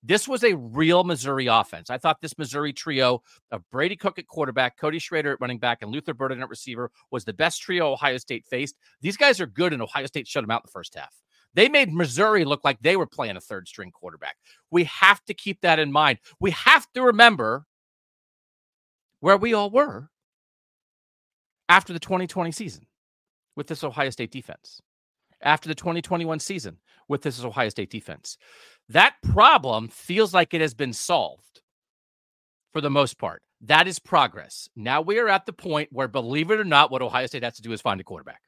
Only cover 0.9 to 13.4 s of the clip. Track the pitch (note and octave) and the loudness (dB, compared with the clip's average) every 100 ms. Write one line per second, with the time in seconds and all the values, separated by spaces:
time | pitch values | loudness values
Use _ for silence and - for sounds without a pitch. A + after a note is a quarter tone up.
0.9 | F3 F3+ D3+ C3 C3+ B2 A2+ G2+ E2+ E2+ | 4 2 -2 -4 -2 2 2 2 -8 -12
1.9 | B2+ E3 D#3 D#3 - C#3+ C#3 D3 C3+ - | -4 -2 -2 -6 -10 -8 -6 -6 -8 -6
2.9 | C3+ B2+ B2 _ _ _ G#2+ _ B2+ E3+ | 0 2 0 _ _ _ -14 _ -4 -4
3.9 | F#3 G3 - D3+ - C#3 B2 B2 _ D3+ | -2 -6 -6 -14 -6 -4 0 -2 _ -6
4.9 | D#3+ - E3 C#3+ B2 B2 A#2+ A#2+ A#2+ G#2 | -6 -6 -4 -4 -4 -6 -4 -4 -4 -6
5.9 | C3+ D#3 B2 C3+ B2+ B2+ A2+ - A#2+ B2 | -10 -8 -6 -6 -6 -10 -14 -14 -10 -12
6.9 | _ _ B2 - F#2+ D#3+ - - F3+ D#3 | _ _ -10 -8 -2 -2 -2 -4 -2 0
7.9 | C3+ D3 B2+ - A#2 _ B2+ C#3 - _ | 0 -2 -2 -8 -12 _ -8 -8 -12 _
8.9 | _ D#3+ G3+ C#4+ F#3+ D#3+ G2+ F3 D3 A2+ | _ -8 2 2 2 -2 -2 -2 -2 -6
9.9 | D3 C3+ D3+ A2+ D3 A2 A#2 - G2 E2 | -8 -8 -10 -6 -8 -4 -6 -6 -18 -16
10.9 | - C#2+ _ _ _ _ - B3+ D4+ B3 | -18 -18 _ _ _ _ 2 4 4 2
11.9 | D#3+ D#3+ B2 G#3+ G#3+ D3 C#3+ C#3+ B2+ C3+ | 0 -2 2 2 4 2 0 0 0 0
12.9 | F#3+ D3 - A#2 F#2+ | 0 -2 -6 -8 -8